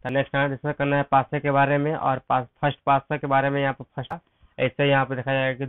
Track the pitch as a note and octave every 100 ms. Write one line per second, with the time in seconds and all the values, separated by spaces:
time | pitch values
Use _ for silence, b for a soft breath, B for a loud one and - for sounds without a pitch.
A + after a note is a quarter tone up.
0 | B2+ C3+ C3 C#3 C#3 C3+ D3 C#3+ C#3+ C#3+
1 | C#3 C3+ B2+ D3 D3 C#3 C#3 C#3+ D3 D#3+
2 | C#3 C3 - C3 A#2+ _ D3 - - C3+
3 | - D3+ C#3+ C3+ C3+ C#3 C#3 C3 C3+ -
4 | B2+ E3+ - _ _ - B2+ - C#3+ C#3
5 | B2+ C3 B2+ C3+ C3 B2+